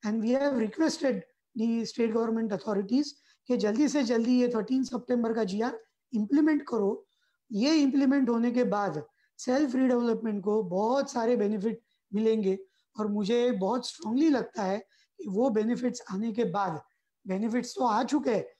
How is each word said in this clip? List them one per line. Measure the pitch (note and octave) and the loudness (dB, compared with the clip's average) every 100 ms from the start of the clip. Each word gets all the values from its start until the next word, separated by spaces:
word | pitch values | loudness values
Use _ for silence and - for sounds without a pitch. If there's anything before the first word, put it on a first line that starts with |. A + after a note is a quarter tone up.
| G#3+ | -2
And | A3+ | -2
we | A3 B3+ | 2 2
have | C#4+ | 2
requested | C4 A3 - D#4+ - C#4 G3+ - _ _ B3 | 0 -2 0 0 2 0 -2 -6 _ _ -4
the | A3+ A#3 A3 | 0 0 -4
state | - A#3 | -2 0
government | A3 A3+ A3+ A3+ | 0 0 -2 -2
authorities | G3 - G3+ G3+ B3 D4 - _ _ _ | -4 -2 -2 0 0 0 -6 _ _ _
कि | B3 | 0
जल्दी | G#3 A3 D4 | 0 2 2
से | D4 | 2
जल्दी | A#3+ A#3 A#3 B3 | 0 0 4 4
ये | B3 | 4
thirteen | A#3+ G#3 C4 | 0 0 -2
September | B3+ B3 A#3+ B3 A3+ | -2 -6 -2 0 0
का | A3+ | 0
जीआर | G#3 G3+ A#3 A4 - _ _ | -2 -2 -4 -4 -16 _ _
implement | A3+ G#3 C#4+ D#4 D4+ - | -4 2 4 4 2 0
करो। | A3+ G3 A3 - _ _ _ _ | -2 0 -2 -8 _ _ _ _
ये | G#3 C4 | -2 2
implement | D#4+ C#4 C4+ C4+ C#4 B3+ | 4 4 4 4 4 2
होने | A#3 A#3+ | 2 0
के | A#3+ | 2
बाद | A#3 G3+ G3+ D3+ D3 _ _ _ | 0 0 -2 -4 -10 _ _ _
self | - B3+ D4 | -2 0 2
redevelopment | B3 C4 B3 A#3+ A3 A3+ G#3 | 2 2 2 2 -2 -2 -4
को | F#3+ G#3+ | 0 -2
बहुत | G3 F3+ G#3+ C4+ C#4 | 0 -2 0 0 -2
सारे | - A3+ A#3+ | -2 0 2
benefit | G3+ G#3+ G3+ A3 _ _ _ | 2 0 -2 -4 _ _ _
मिलेंगे, | G3+ A3 A3 G3 F#3+ - _ _ - | 0 2 2 0 -2 -6 _ _ -6
और | G#3+ | -4
मुझे | G#3 G3 A#3+ A#3+ | -2 0 2 2
बहुत | G3+ F#3+ B3 B3 | 0 0 -2 -4
strongly | - G#3+ A#3+ D#4+ | -10 -4 2 4
लगता | C4+ - - | 2 0 -4
है | F#3+ G3 - _ _ _ | -2 -2 -6 _ _ _
कि | F4 | -6
वो | F#3+ C4 | 0 0
benefits | G#3+ G#3+ A#3+ B3 - - | 2 0 0 -2 -6 -10
आने | F#3+ A3+ | -6 -6
के | G#3+ | -2
बाद, | G#3+ F3 F#3+ D#3 - _ _ _ - | -2 -2 -4 -4 -12 _ _ _ -6
benefits | F#3+ A3 A#3+ B3 - | -4 -2 -2 -4 -2
तो | |
आ | B3+ G#3+ | 0 0
चुके | C4 C#4+ C4+ | 0 0 0
हैं | G#3 - _ | -2 -2 _